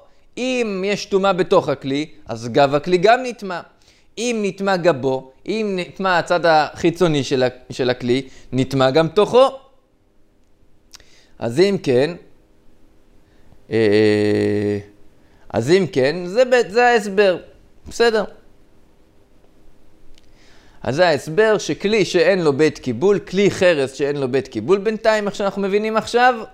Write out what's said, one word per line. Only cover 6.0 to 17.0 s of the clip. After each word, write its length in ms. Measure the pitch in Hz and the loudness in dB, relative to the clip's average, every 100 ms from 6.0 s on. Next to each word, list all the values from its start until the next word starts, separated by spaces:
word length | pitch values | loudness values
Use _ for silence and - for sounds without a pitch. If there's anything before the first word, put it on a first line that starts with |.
| 190 170 | 0 0
הצד 220 | 151 175 165 | 0 0 4
החיצוני 760 | 156 143 - 175 165 175 147 | 4 2 -2 -2 2 0 0
של 180 | 127 131 | -2 0
ה-, 300 | 127 - - | 0 -2 -12
של 180 | 131 123 | -4 -2
הכלי, 380 | 123 123 131 135 - - | -2 0 -2 -4 -16 -8
נטמע 380 | 127 127 139 131 | -4 -2 0 2
גם 180 | 147 160 | 2 2
תוכו. 400 | 208 202 240 262 - - _ _ _ _ _ _ _ _ _ _ - _ - - - _ - | 0 2 4 2 0 -18 _ _ _ _ _ _ _ _ _ _ -20 _ -20 -20 -20 _ -10
אז 220 | 117 123 | -4 0
אם 160 | 202 190 | 2 0
כן, 280 | - 123 151 175 - - _ _ - - - _ _ - _ _ - - - | 0 2 0 -4 -16 -20 _ _ -20 -20 -20 _ _ -20 _ _ -20 -20 -4
אה, 1080 | 110 110 104 107 104 104 104 104 104 104 104 - - - _ _ _ - | 0 2 4 4 2 2 0 0 -2 -2 -4 -8 -20 -20 _ _ _ -8
אז 200 | 104 120 | -4 2
אם 160 | 190 170 | 2 2
כן, 240 | 139 131 175 175 | 0 0 -2 -4
זה 180 | 208 | 0
ב-, 240 | 247 247 175 | 2 2 0
זה 180 | 220 247 | 2 2
ההסבר. 520 | 233 | 2